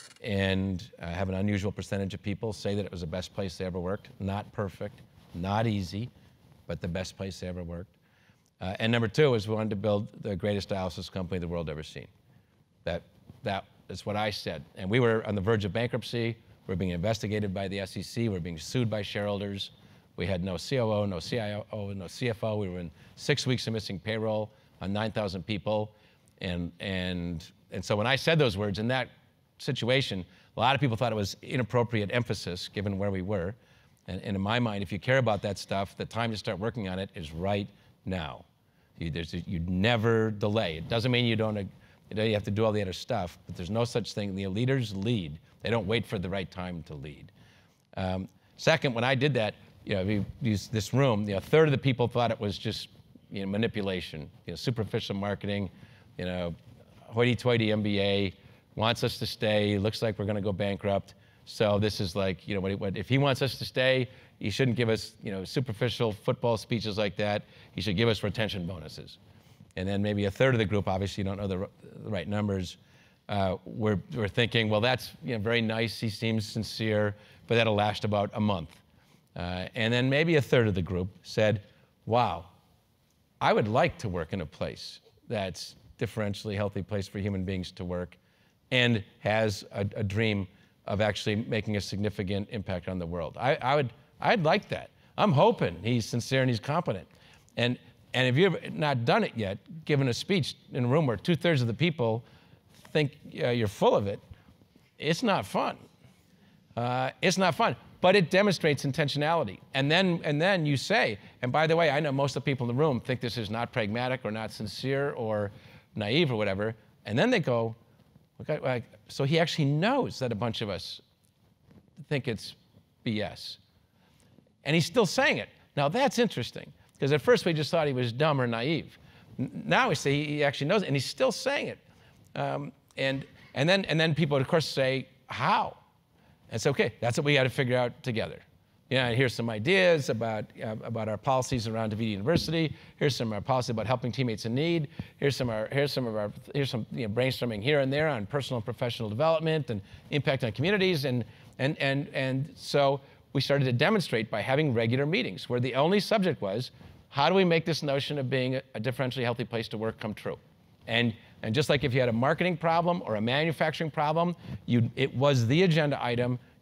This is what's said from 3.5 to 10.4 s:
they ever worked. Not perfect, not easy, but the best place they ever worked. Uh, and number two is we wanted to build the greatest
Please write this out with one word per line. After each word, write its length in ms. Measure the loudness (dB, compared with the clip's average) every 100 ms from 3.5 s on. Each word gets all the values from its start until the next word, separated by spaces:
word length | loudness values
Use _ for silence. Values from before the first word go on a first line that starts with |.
| -6
they 80 |
ever 140 | -6 -4
worked. 300 | -4 -6 -8 -8
Not 320 | -6 -4 -6
perfect, 500 | -6 -6 -6 -12 -12 -20 -20 -14
not 340 | -6 -2 0 2
easy, 420 | 0 -2 -6 -8 -12 -20 _ -20 -16 -10
but 140 | -8
the 80 | -4
best 280 | -6 -6 -8
place 220 | -10 -8
they 80 | -10
ever 160 | -8
worked. 280 | -8 -10 -12 _ _ _ _ _ _ -10
Uh, 140 | -8 -2
and 100 | 2
number 160 | 2 2
two 280 | 4 4
is 120 | 4 0
we 80 |
wanted 160 | -2 -2
to 60 | -2
build 320 | 2 0 0 -8
the 120 | -6
greatest 340 | -4